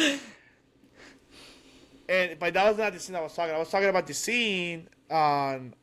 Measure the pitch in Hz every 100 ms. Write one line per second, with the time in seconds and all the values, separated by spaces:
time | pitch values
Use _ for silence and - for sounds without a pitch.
0 | 311 277 - - _ _ _ _ _ -
1 | - - _ - - - - - - -
2 | - 185 180 147 170 175 208 214 214 180
3 | - 180 151 - 170 156 165 196 196 185
4 | 175 139 - 240 226 190 175 170 170 _
5 | _ 160 151 143 139 135 127 -